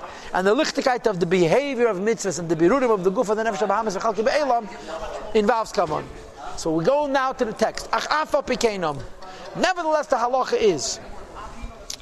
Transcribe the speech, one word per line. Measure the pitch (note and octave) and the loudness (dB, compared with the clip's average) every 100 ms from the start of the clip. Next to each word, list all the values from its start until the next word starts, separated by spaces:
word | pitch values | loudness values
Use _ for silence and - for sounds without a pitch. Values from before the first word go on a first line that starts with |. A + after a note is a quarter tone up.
| - - - | -12 -14 -4
and | - F#3+ | 0 4
the | A#3 | 4
Lichtigkeit | D#4 - B3+ B3 A#3 | 2 0 0 2 2
of | F#3 | 2
the | F3 | 2
behavior | F#3 E3 A#3+ C#4+ B3+ A#3+ | 4 6 4 4 2 2
of | F#3 | 2
mitzvahs | G#3 A3+ G3+ D#3 | 0 0 -2 -4
and | E3+ | -2
the | E3 | 4
Birurim | E3+ C4+ B3+ | 4 6 4
of | G#3+ | 4
the | F3+ | 2
Guf | F#3+ G#3 | 0 0
and | G#3+ | 0
the | |
Nefesh | A3 G3+ G3+ | 0 0 0
Bahamis | G3+ A3 F#3+ | 2 0 -2
and | |
Chalkei | A3+ G3+ | -2 0
Be'elam | A3 C#4+ C#4+ G#3 G#3 - - - - - - A3 | 2 2 2 0 0 -12 -12 -10 -8 -10 -2 2
involves | G#3 A#3 G#3+ | 4 2 0
Kavana. | - E3+ D3 C3+ - - - - - | 0 0 -2 -6 -14 -16 -14 -10 -6
So | E3 | -2
we | D#3+ E3 | 2 2
go | C#4 D4 | 2 2
now | C4+ C4 | 0 0
to | C4 | 0
the | A3 | -4
text. | G3+ G#3 - - | 0 -2 -2 -4
Ach | A3+ - | -4 0
Afa | D4 D#4 D4 | -2 0 -2
Pikeinom. | C4+ B3 A#3 G3+ E3 C#3 - - - - - D#3+ | -2 0 0 0 -2 -4 -8 -14 -16 -16 -12 0
Nevertheless, | D4+ F4+ D#4+ D#4 C#4 | 0 0 0 0 0
the | B3 | 0
halacha | A#3+ C4 B3 | 0 0 0
is, | A#3 A3+ D#3 - - - - - - - - - - - - | 2 2 2 -4 -8 -12 -14 -14 -14 -14 -12 -14 -14 -16 -8